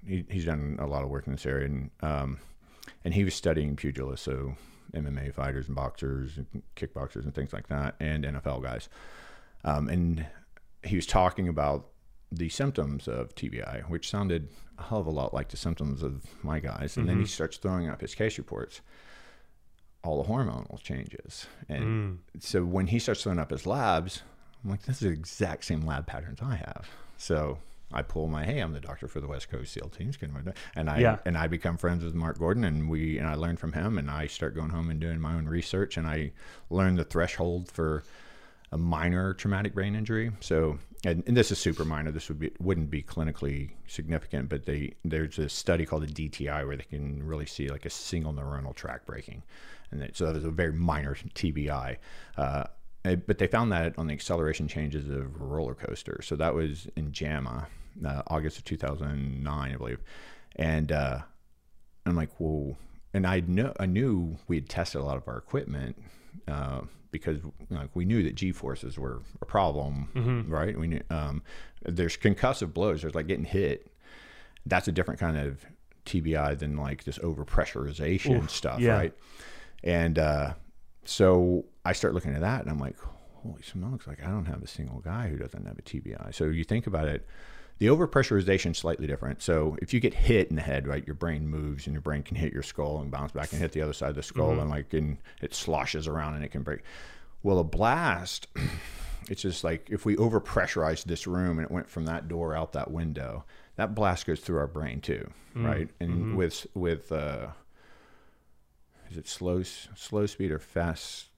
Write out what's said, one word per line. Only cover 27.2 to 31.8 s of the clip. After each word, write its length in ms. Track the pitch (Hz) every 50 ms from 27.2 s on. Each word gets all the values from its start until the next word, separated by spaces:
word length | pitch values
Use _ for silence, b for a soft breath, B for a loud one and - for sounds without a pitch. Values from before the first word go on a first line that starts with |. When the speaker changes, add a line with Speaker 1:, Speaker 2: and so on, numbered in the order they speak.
| - - 85 76 76 73 65 67 b b b b b b
Speaker 1:
I 120 | - 64 71
pull 240 | - - 82 78 80
my, 180 | 78 76 76
"Hey, 140 | 87 131 147
I'm 140 | 107 82 76
the 60 | 71
doctor 280 | 69 65 67 - - 64
for 120 | - 76
the 80 | 69 71
West 220 | 71 67 - -
Coast 240 | - 60 65 67 -
seal 160 | - - -
teams," 280 | - - 87 117 139 - - 73 71 69 71 90 95 B B B B
and 140 | - 80 78
I, 100 | 73 76
Speaker 2:
Yeah. 180 | 120 117 107 104 -
Speaker 1:
and 120 | 87 85 82
I 100 | 80 80
become 280 | 82 85 - 90 82
friends 280 | 82